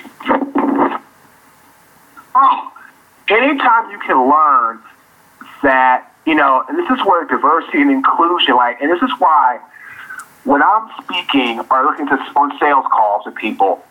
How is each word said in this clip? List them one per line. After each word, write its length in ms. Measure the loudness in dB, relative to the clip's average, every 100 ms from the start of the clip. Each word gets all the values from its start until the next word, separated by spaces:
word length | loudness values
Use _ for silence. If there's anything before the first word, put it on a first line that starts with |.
| -14 -10 -4 -4 -4 -4 -2 0 -2 -4 -12 _ _ _ _ _ _ _ _ _ _ -20 -4 2
Oh, 360 | 2 0 -6 -18 -20 _ _ _ -2
anytime 600 | 0 0 0 2 2 0
you 80 | -8
can 300 | -4 0 4
learn 500 | 4 4 4 0 -4 -14 -20 _ _ _ -20 -20 -4
that, 480 | 0 2 4 2 -2 _ -2
you 100 | 2
know, 300 | 2 2 0
and 100 | -4
this 120 | -2
is 160 | -2 0
where 180 | 0 0
diversity 560 | -2 0 0 0 0
and 100 | 2
inclusion, 640 | 2 0 0 0 0 2 2
like, 240 | 0 -2
and 100 | -2
this 100 | 0
is 100 | -2 0
why 400 | 2 2 2 -2 -10 -20 -20 -20 -18 -18 -20 -10
when 180 | -2 2
I'm 280 | 2 2 -2 -14
speaking 600 | -10 -8 -2 -2 -2 -4 -2
or 140 | 0 0
looking 220 | -2 -2
to, 60 | -4 -2 -2
on 240 | -2 0
sales 260 | 0 0 0
calls 340 | 0 0 -2 -6
with 100 | -8
people, 480 | -6 -2 -2 -2 -8